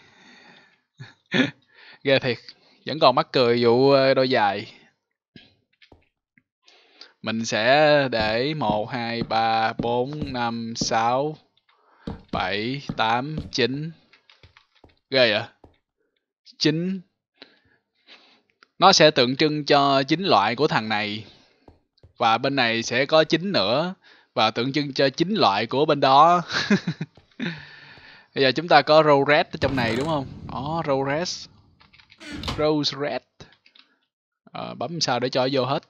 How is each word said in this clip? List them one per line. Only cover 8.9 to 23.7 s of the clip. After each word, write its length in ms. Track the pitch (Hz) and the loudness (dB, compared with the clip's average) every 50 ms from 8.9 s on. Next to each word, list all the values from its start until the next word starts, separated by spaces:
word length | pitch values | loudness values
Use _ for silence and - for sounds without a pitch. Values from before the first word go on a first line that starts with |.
hai, 320 | 131 120 117 117 117 117 | -6 -8 -6 -6 -6 -6
ba, 500 | 113 107 110 113 113 113 113 110 113 113 117 - | -6 -4 -2 0 0 0 0 0 0 -2 -4 -4
bốn, 540 | 117 117 120 123 127 139 151 151 147 139 | -4 -2 -2 -2 -4 -4 -6 -10 -10 -8
năm, 420 | 127 120 120 117 117 117 113 113 117 | -6 -6 -6 -6 -6 -8 -10 -10 -8
sáu, 600 | - - - 120 113 117 120 123 135 147 156 156 - _ _ _ _ _ _ _ _ _ _ _ _ - - - - - _ | -8 -6 -2 -2 -2 0 0 0 -2 -2 -4 -8 -12 _ _ _ _ _ _ _ _ _ _ _ _ -16 -16 -16 -16 -12 _
bảy, 500 | - - 95 92 98 104 110 123 135 143 - - - | -6 -6 -4 -4 -4 -4 -4 -6 -6 -8 -10 -8 -4
tám, 400 | - 110 110 117 123 135 151 156 156 - - | -2 -2 0 0 -2 -4 -6 -8 -10 -10 -8
chín. 380 | - - 131 120 135 147 156 165 160 _ _ _ _ _ _ _ _ _ _ _ _ _ _ _ _ _ _ _ _ _ _ - | -4 -2 -2 -2 -2 -6 -10 -12 -14 _ _ _ _ _ _ _ _ _ _ _ _ _ _ _ _ _ _ _ _ _ _ -2
Ghê 200 | 135 131 123 110 | 2 2 4 4
vậy? 100 | 104 110 117 - _ _ _ _ _ _ _ _ _ _ _ _ _ _ _ _ _ _ _ _ _ - | 2 0 -4 -8 _ _ _ _ _ _ _ _ _ _ _ _ _ _ _ _ _ _ _ _ _ -4
Chín. 420 | - 151 151 165 175 185 190 185 - _ _ _ _ _ _ - - _ _ _ _ _ _ _ _ _ _ _ _ _ - - _ _ _ _ _ _ _ _ _ _ _ - | -2 -2 -2 -2 -4 -6 -6 -8 -12 _ _ _ _ _ _ -20 -20 _ _ _ _ _ _ _ _ _ _ _ _ _ -20 -20 _ _ _ _ _ _ _ _ _ _ _ 4
Nó 140 | 170 196 | 4 6
sẽ 180 | 180 - 156 151 | 6 8 6 6
tượng 260 | - 139 120 127 135 | 6 4 2 2 2
trưng 280 | - 160 151 151 151 143 | 0 0 0 0 -2 0
cho 380 | 156 147 143 139 139 139 135 | 2 2 4 4 4 2 0
chín 200 | 139 139 160 170 | 0 0 -2 -2
loại 340 | 202 160 117 98 101 113 120 | 0 2 2 2 2 2 0
của 120 | 120 151 156 | 0 -2 0
thằng 200 | 165 123 110 110 | 0 -2 -2 -4
này. 360 | 110 104 107 104 104 110 104 - - _ _ _ _ _ _ _ _ _ _ _ _ _ _ _ _ | -4 -4 -4 -6 -8 -10 -12 -16 -20 _ _ _ _ _ _ _ _ _ _ _ _ _ _ _ _
Và 220 | - 120 113 113 117 | -2 0 0 2 0
bên 180 | 135 139 139 | 0 -2 0
này 260 | 135 120 113 113 117 | 0 0 0 0 -2
sẽ 240 | 117 - 120 127 143 | -4 -2 -2 -2 0
có 180 | - 160 160 160 | 2 4 2 4
chín 280 | - 170 156 180 202 | 4 0 -2 -2 -2
nữa. 420 | 170 110 92 104 | -2 -2 0 0